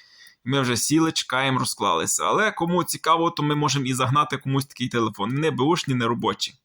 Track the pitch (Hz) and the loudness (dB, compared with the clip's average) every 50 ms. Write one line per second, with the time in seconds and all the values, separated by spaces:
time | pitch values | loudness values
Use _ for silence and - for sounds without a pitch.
0 | - _ - - - - - _ - 123 135 139 131 123 120 113 - - 147 160 | -20 _ -20 -20 -20 -20 -20 _ -4 -2 0 0 2 0 0 0 0 2 2 2
1 | 160 160 160 - - - 127 127 135 135 131 127 127 - - - 107 98 85 80 | 2 2 0 -2 -4 -2 -2 0 0 0 0 0 0 -2 -4 -2 0 0 2 0
2 | 80 - - - 76 95 120 175 208 214 - - 170 170 180 175 165 - - 139 | 0 0 -2 -2 0 0 2 2 0 0 0 -2 -2 0 0 0 0 -2 -4 -2
3 | - 160 165 165 165 165 160 - 147 147 151 147 147 143 135 143 131 127 131 123 | 2 2 2 4 2 0 0 0 0 0 0 0 0 0 0 0 -2 -2 0 0
4 | 131 123 135 147 151 147 143 135 - 135 135 139 135 - - - 123 131 - 120 | 0 2 2 2 2 0 -2 -6 -4 -2 -2 -2 -2 -4 -6 -6 -6 -2 0 0
5 | 113 110 104 - 101 117 131 143 156 156 135 113 127 151 175 - - 135 131 123 | 0 0 -2 -4 -4 -4 -2 0 0 0 0 2 2 2 2 0 0 -2 -2 0
6 | 117 117 120 107 110 190 196 - - - - _ | 0 0 0 0 0 -2 -2 -2 -6 -8 -10 _